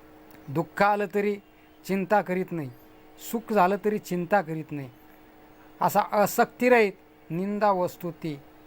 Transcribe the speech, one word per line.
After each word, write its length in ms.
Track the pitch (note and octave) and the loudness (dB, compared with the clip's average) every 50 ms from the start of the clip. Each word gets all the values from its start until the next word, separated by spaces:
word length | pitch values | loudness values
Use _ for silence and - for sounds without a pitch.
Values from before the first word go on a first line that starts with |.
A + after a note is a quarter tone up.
| - - - - - - - - - - | -20 -20 -20 -20 -20 -20 -20 -20 -14 -8
दुःख 360 | C3+ D#3 E3 - - - G3+ | -4 -4 -4 -4 0 2 2
आलं 220 | G3+ G#3 G3+ G#3 F#3+ - | 2 4 2 -2 -2 -2
तरी 200 | G#3 G3+ G#3 G3+ G3+ - _ _ _ - - - _ - - | -2 -2 -2 -2 -4 -8 _ _ _ -20 -20 -20 _ -8 -4
चिंता 340 | F#3 G3 F#3 E3+ G#3+ G3+ | -4 -2 0 2 2 2
करीत 240 | F3+ - F3+ F#3 F#3 - | 2 0 -2 -4 -4 -4
नाही, 180 | F3 E3 D3 B2+ B2 - - - - - - - - - - - | -6 -8 -8 -8 -10 -16 -20 -20 -20 -20 -20 -20 -20 -20 -16 -8
सुख 220 | - A#3 A3 - A3 | -8 -8 -6 0 2
झालं 220 | G#3 F3+ F3+ G3+ G3 - | 4 4 4 2 0 0
तरी 140 | G#3+ G#3+ G#3 | -2 -2 -2
चिंता 420 | - - F3+ F3 F3 E3 G#3 G3+ | -4 -4 -4 -4 -2 0 0 0
करीत 300 | E3 D3+ D#3+ D#3+ D#3 - | 0 0 -6 -8 -8 -8
नाही, 180 | D3+ C#3+ C#3 B2 - - - - - - - - - - - - - - - - - - | -10 -10 -10 -12 -14 -20 -20 -20 -20 -20 -20 -20 -20 -20 -20 -20 -20 -20 -20 -20 -8 -2
असा 200 | - F3+ - G3+ G3 - | -2 0 2 0 0 0
असक्तिरहित 800 | G#3 G#3 G3+ - - - A#3 - - - A#3+ B3 B3 A#3 A3 G3 F#3 - - - - - - - | 2 2 2 2 2 0 0 0 0 0 4 4 6 6 4 2 0 -6 -18 -20 -20 -20 -14 -8
निंदा 420 | D#3+ E3+ F#3+ G3+ G#3 G#3 G#3+ G#3 | -6 -4 -4 -4 -2 0 2 2
वस्तू 400 | G3 F3+ F3+ E3+ - - - F3 | 2 2 0 -2 -4 -8 -10 -10
ती 280 | D#3+ - - D#3+ D3 C#3 - - - - - | -10 -8 -8 -8 -8 -10 -14 -20 -20 -20 -20